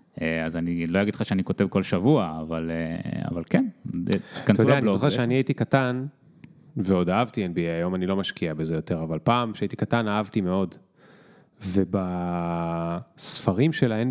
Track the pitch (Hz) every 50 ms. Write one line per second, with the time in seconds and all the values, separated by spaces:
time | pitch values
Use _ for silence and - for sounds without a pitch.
0 | _ _ - - 80 82 82 80 80 82 85 85 85 87 85 85 82 80 87 98
1 | 104 104 - - 113 - 104 95 90 - 92 - 101 90 - 98 95 - 101 87
2 | 98 139 156 120 92 80 80 80 80 80 82 80 80 82 82 82 82 80 82 -
3 | - - - - - - 85 85 - - - - 269 202 - _ - - - 87
4 | 87 - 98 95 - - - - - - 101 - - - 139 139 120 104 98 98
5 | 131 156 - 123 120 117 127 135 131 - 143 - 110 - - 135 127 123 123 127
6 | 135 147 - _ _ - - - - - - - _ - - 107 92 95 95 87
7 | 87 87 92 113 123 120 - 110 95 87 82 87 85 85 82 82 87 90 92 90
8 | 90 95 98 98 92 - - - 87 80 78 78 80 80 82 78 - - 90 80
9 | 80 78 80 78 - 117 120 123 120 110 101 - 104 95 107 - 107 - 117 117
10 | 113 104 104 107 104 104 - 110 92 90 92 98 95 82 - - _ _ _ _
11 | - - - - - - - - _ _ _ - 95 92 92 98 92 85 101 95
12 | 92 90 90 90 87 87 87 87 87 87 85 85 85 85 85 85 85 85 85 85
13 | - _ _ - - - - - - - 90 107 143 165 156 - 135 117 110 110
14 | 120 127